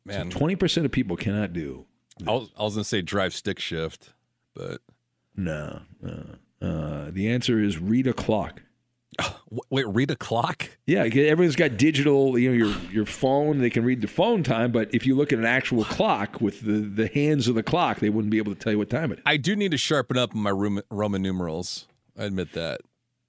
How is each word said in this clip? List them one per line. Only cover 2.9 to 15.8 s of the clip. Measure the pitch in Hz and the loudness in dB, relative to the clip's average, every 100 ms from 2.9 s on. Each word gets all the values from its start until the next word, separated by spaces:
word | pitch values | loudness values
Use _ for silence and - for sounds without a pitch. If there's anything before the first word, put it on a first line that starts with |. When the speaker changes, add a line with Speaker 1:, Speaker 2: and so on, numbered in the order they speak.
| 107 | -2
Speaker 1:
drive | 85 101 92 | -2 -2 -2
stick | - 101 92 | -2 -6 -6
shift, | - 82 80 - - _ _ _ _ - | -6 -4 -6 -8 -20 _ _ _ _ -14
but | 50 - _ _ _ _ _ - | -12 -12 _ _ _ _ _ -8
Speaker 2:
No, | 90 76 73 - - - | -6 -6 -8 -12 -18 -16
no. | - 78 76 - _ _ | -12 -12 -14 -20 _ _
Uh, | 92 80 76 73 73 | -6 -4 -6 -8 -8
the | 92 104 | -4 -2
answer | 123 131 113 | 0 0 2
is | 104 82 | 2 0
read | 92 120 131 | 0 2 2
a | |
clock. | - - 107 92 - - _ _ | 0 0 -2 -2 -10 -20 _ _
Speaker 1:
<sighs> | _ _ - | _ _ -6
Wh-, | - - - 113 - | -6 -8 -12 -12 -4
wait, | 135 117 | -2 0
read | 101 127 | 2 0
a | 131 | -2
clock? | - 113 - - - - - | -2 0 0 -4 -10 -8 0
Speaker 2:
Yeah, | 196 | 2
everyone's | 117 120 151 156 175 139 | 4 4 4 6 4 4
got | 156 107 | 2 4
digital, | 147 143 147 139 135 123 | 4 4 4 6 4 4
you | 127 | 4
know, | 120 | 4
your, | 107 98 90 | 4 0 -4
your | 104 104 | -2 -2
phone, | - 131 139 151 143 | 0 2 2 2 2
they | 123 | 2
can | 120 | 2
read | 117 127 | 2 0
the | 104 | 0
phone | - 208 226 | 2 2 2
time, | 127 113 120 | 2 0 2
but | 117 110 123 | 0 0 0
if | 131 | 2
you | 131 | 2
look | 147 | 2
at | 117 | 2
an | 113 | 2
actual | 127 - 120 | 2 2 0